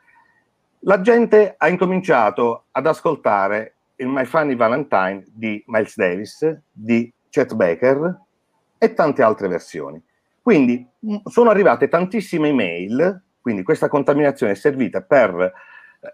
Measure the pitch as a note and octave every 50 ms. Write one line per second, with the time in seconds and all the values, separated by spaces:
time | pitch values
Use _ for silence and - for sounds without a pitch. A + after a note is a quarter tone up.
0 | _ _ _ _ _ _ _ _ _ _ _ _ _ _ _ _ - F3+ G3 G#3
1 | F#3 A#3+ A#3 A#3 A#3 - A3 G#3+ G#3 F#3+ - _ D3 D#3+ F3+ F3+ G3 F3+ F#3 F#3
2 | F#3 F#3 D3+ B2 A2 G#2 - - B2 A#2 A2+ - - _ - C3 C3+ D#3+ D#3 -
3 | - E3+ D3+ - - B2 G#2 G2+ G2 G2 G#2 G#2+ A2 - - _ _ _ _ -
4 | C3 B2+ C3+ C#3 C3 - - D#3+ D3+ D3 C3 A#2 A#2+ A2 A#2+ D3 C#3+ D3 - G2
5 | F#2+ F#2 G2 G2 F#2 _ G#2 A2 A2+ A2 G#2+ G#2+ - - A2+ A2 G#2+ - - -
6 | G2+ F2+ F2+ F#2+ G#2+ G2+ - - D3+ D#3+ D#3+ D3+ _ _ _ - G#2+ A2 A#2+ A#2
7 | A#2 A#2+ _ _ _ _ - C#3+ B2+ B2+ A#2 A2 G2 F2 E2 - B2 B2+ C3+ C#3
8 | D#3 F3+ F3+ - _ _ _ _ _ _ _ _ _ _ _ _ A3+ A3+ A#3+ -
9 | F3 D3+ C3+ - B2 A2 G#2 - G2+ F#2 F2+ E2 - - - D#2+ C#2+ C#2 D2+ D#2+
10 | - _ _ _ _ _ _ _ _ B3 G#3 D#3 C3 B2 A#2+ B2 - - _ _
11 | - G#3+ G#3 G3+ - - - - A#3+ A#3 G#3 G3 G3+ D#3 A#2+ A#2+ C#3+ C3+ - E3+
12 | F3+ F#3 - A#3 F#3 - - E3 D3+ D3 D3 B2+ G#2 F2 E2 F2 F2+ G2 A2+ C3
13 | E3 F#3 G3+ F#3 - _ _ _ _ B2 A2 G2 F#2+ - D#3 - E3 C#3 - C#3+
14 | C#3 - C#3+ D3 D3+ C#3+ C#3 - B2 G#2+ G2 - - D3 C#3 C3 B2 F#2 - F#2+
15 | - - D3 C3+ A#2 G2 F2+ F2 F#2 F#2 - - - - - - - - _ _
16 | - -